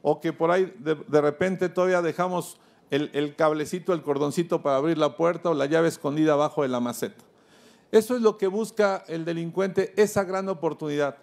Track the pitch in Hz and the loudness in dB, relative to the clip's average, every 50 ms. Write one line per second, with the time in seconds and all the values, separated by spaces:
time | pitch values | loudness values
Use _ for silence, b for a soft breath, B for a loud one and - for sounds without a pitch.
0 | - 147 151 151 - 165 156 - 160 165 175 190 190 165 - - 127 156 156 147 | 2 0 0 0 -2 -6 -2 0 0 2 2 2 0 -2 -4 -8 -4 -4 -4 -4
1 | - - 139 151 147 147 147 - 180 190 190 170 185 175 170 185 180 185 185 175 | -4 2 2 4 4 2 0 0 -2 -2 0 -2 -2 -2 0 0 2 2 2 2
2 | 175 160 143 - 175 185 180 175 165 - - b b b b b b _ 143 139 | 0 0 -2 -2 -2 -2 -2 -4 -6 -8 -14 b b b b b b _ -2 -2
3 | 151 143 - 143 147 147 143 - 165 156 156 151 151 120 - 185 - - 180 165 | -2 -2 -2 -4 -4 -4 0 0 2 2 2 0 -4 -6 -6 -6 -2 -2 -2 -2
4 | 135 143 143 139 147 147 - - 170 170 175 156 - 147 139 135 139 165 165 156 | -2 -4 -2 0 0 -2 0 -2 -2 0 -2 -2 0 0 0 2 2 0 2 2
5 | 151 147 147 - 165 170 175 165 - 175 165 143 135 143 160 160 165 165 156 - | 0 0 0 0 0 0 0 0 -2 0 0 0 0 2 2 4 2 2 0 -2
6 | - 147 143 156 156 156 151 143 151 151 - 156 143 135 127 123 123 120 117 - | -6 -4 0 2 2 4 4 4 2 0 0 -2 -2 0 0 -2 -2 -4 -4 -6
7 | - 101 - - - _ b b b b b b b b b b b b - 226 | -8 -8 -8 -14 -20 _ b b b b b b b b b b b b 2 2
8 | 214 220 247 247 226 214 214 - 196 190 185 214 226 208 - - 208 196 190 190 | 4 4 -2 2 2 2 2 2 -2 -2 0 -2 -4 -4 0 2 2 2 2 -2
9 | - - 160 165 160 170 170 165 170 165 165 180 196 196 - 196 190 185 - - | -6 -8 -8 -6 -4 -4 -4 -4 -6 -6 -2 -2 -2 0 0 -2 -2 -2 2 2
10 | 214 202 208 202 196 175 190 190 190 190 190 156 170 160 151 - 156 151 147 147 | 2 2 2 -2 -2 -2 -4 -4 -4 -4 -6 -2 -2 -4 -4 -4 -6 -4 -2 0
11 | 143 139 131 - | 0 -2 -2 -8